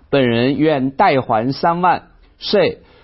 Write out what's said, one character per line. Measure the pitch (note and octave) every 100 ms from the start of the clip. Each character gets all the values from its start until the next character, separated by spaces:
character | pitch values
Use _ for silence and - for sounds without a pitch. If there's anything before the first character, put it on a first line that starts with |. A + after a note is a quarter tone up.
| _
本 | C#3 B2
人 | A#2 B2+ C#3+
愿 | D#3 C#3+ C3
代 | C#3 G3+ C#3
还 | A#2+ A2 B2
三 | C3+ F3 E3+
万。 | F3+ D3 - - _ _
C， | - G#3 C#3+ - - -